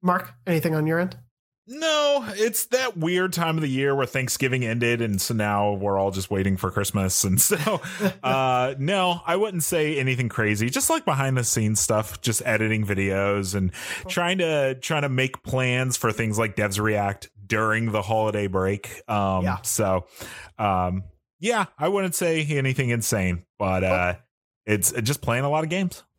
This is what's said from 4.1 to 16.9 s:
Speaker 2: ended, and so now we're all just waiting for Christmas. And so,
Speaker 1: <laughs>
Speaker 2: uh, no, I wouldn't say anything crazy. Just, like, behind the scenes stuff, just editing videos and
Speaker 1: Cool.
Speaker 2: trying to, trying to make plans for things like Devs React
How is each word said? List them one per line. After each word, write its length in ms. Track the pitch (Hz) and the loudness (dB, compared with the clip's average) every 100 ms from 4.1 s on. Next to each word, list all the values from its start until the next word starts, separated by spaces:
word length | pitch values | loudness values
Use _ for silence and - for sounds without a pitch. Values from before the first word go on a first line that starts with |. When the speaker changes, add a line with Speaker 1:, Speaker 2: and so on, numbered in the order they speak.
| 135 127 - 131 127 | -2 -2 0 0 0
Speaker 2:
ended, 360 | 117 117 117 117 | 0 0 2 2
and 200 | 117 98 | 0 0
so 140 | - | -2
now 380 | 113 104 101 104 | 0 2 2 2
we're 260 | 101 101 98 | 0 0 2
all 120 | 98 | 2
just 200 | 95 95 | 0 -2
waiting 260 | 101 95 95 | 0 2 0
for 140 | 92 | 0
Christmas. 520 | 98 101 104 95 - | -2 -2 0 0 0
And 160 | 101 92 | 2 2
so, 400 | - 190 151 196 - - | 2 2 0 -2 -6 -2
Speaker 1:
<laughs> 200 | 202 - | -2 -2
Speaker 2:
uh, 500 | 131 131 131 127 127 135 | 0 2 2 2 2 0
no, 420 | 139 196 180 175 - | -2 0 2 0 0
I 100 | 175 | 0
wouldn't 260 | 214 185 | 0 0
say 360 | 147 170 151 151 | 0 0 2 0
anything 300 | 131 127 123 | 0 0 -2
crazy. 400 | - 107 107 117 | 0 2 2 0
Just, 220 | 135 - | 0 0
like, 140 | 320 | 0
behind 320 | 294 139 135 131 | 0 0 0 0
the 80 | |
scenes 340 | 117 - 107 107 | 0 0 0 0
stuff, 400 | - 107 110 - | 2 0 0 -6
just 220 | - 113 | -4 -2
editing 400 | 123 110 110 110 | 0 0 2 0
videos 680 | 101 98 98 95 98 101 95 | 0 0 0 2 2 0 0
and 180 | 101 92 - - - | 0 0 -2 -10 -10
Speaker 1:
Cool. 80 | - | -6
Speaker 2:
trying 280 | - 175 190 | -2 0 0
to, 360 | 170 156 135 131 | 2 2 0 -2
trying 260 | - 151 | -2 -2
to 60 | 143 | 0
make 340 | 127 131 - | 0 0 -2
plans 520 | - 127 127 123 131 120 | -4 0 2 0 0 0
for 140 | 117 | 0
things 260 | 104 113 107 | 0 -2 0
like 180 | 113 98 | 0 0
Devs 240 | 104 98 | -2 0
React 500 | 107 | 2